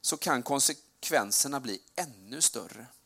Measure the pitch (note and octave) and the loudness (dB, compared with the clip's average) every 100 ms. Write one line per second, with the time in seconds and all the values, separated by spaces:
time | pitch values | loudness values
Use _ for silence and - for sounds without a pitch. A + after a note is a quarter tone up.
0 | - D#3 - C3+ A#2+ C#3 C3 D3+ - _ | -2 -2 0 0 2 2 2 0 -12 _
1 | - D3+ G#2 - C#3 C#3 B2+ F#2+ - - | 2 2 4 2 2 -2 -4 -8 -8 -8
2 | E3+ G#2 F#2+ C#3+ D#3 A2+ E2+ G2+ B2 - | -8 -8 -14 0 0 0 -10 -14 -18 -20